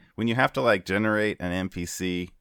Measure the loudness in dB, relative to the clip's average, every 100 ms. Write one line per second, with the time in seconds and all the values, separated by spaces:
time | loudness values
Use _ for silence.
0 | -20 -4 -2 2 2 2 2 2 2 0
1 | 2 2 0 -2 -4 -2 -4 -6 -8 -4
2 | -2 -2 -6 -12